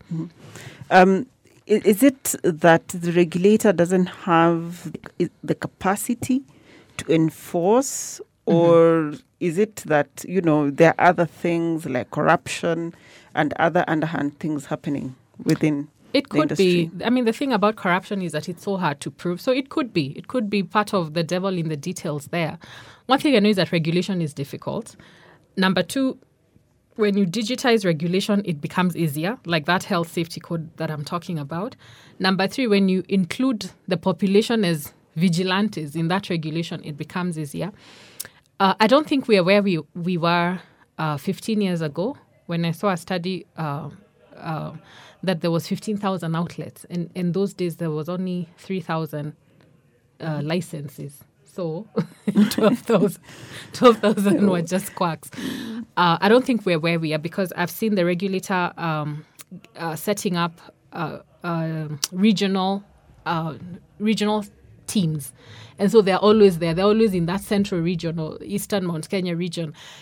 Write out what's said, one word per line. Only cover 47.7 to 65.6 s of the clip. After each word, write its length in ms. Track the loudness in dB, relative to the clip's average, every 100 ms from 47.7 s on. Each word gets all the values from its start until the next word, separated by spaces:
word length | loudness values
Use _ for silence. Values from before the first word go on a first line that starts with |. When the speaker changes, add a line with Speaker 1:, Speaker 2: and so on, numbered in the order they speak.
| -4
Speaker 2:
there 140 | -4
was 180 | -4 -6
only 400 | -6 -4 -6 -8 -12
three 240 | -8 -6
thousand, 540 | -4 -4 -4 -6 -10 -12 _ _ _ _ _ _ _ -12
uh, 180 | -8 -4
licenses. 800 | -2 -4 -4 -10 -12 -14 -16 -16 -20 _
So 420 | _ -8 -8 -8 -8 -6 -6 -6
<laughs> 340 | -2 2 2
twelve 280 | 4 2 2
thousand, 440 | 2 2 2 -2 -14 -20 -18 -18 -14
twelve 240 | 4 6 6
thousand 500 | 4 2 2 4 4
were 140 | 2
just 320 | 0 -4 -4
quacks. 360 | -4 -4 -4 -10 -10 -8 -8 -8 -10 -6 0
Uh, 180 | 2 4
I 80 | 6
don't 160 | 4 4
think 180 | 0
we're 140 | 0 0
where 200 | 0 0
we 140 | 0
are 60 | -2
because 340 | -4 -4 -4 -2
I've 120 | -4
seen 240 | -2 0
the 120 | 2 2
regulator, 640 | 0 -2 -4 -2 -2 -2 -4
um, 480 | -4 -4 -4 -8 -14 -20 -20 -20 -20 -10
uh, 200 | -8 -6
setting 420 | -4 -4 -2 -2
up, 200 | -2 -4 -20 -20 _
uh, 240 | -8 -8 -8 -16 _
uh, 440 | -6 -4 -4 -4 -8 -8 -6
regional, 720 | 2 2 4 2 0 0 -2 -6 _ _ _ -6
uh, 280 | -4 -4 -8 -14 -16 -18 -4
regional 480 | -2 0 0 -2 -4 -14 -20 -18 -4
teams. 460 | 0 0 -2 -8 -18 -20 -20